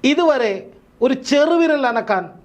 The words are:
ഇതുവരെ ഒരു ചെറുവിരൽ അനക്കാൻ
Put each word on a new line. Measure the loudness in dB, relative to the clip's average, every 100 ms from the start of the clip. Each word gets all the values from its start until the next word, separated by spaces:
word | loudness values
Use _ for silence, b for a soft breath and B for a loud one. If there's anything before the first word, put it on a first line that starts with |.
| 0
ഇതുവരെ | 2 2 2 -2 -4 -12 -20 _ _ -2
ഒരു | -2 0
ചെറുവിരൽ | 2 2 2 2 0 0
അനക്കാൻ | -2 -2 -4 -4 -18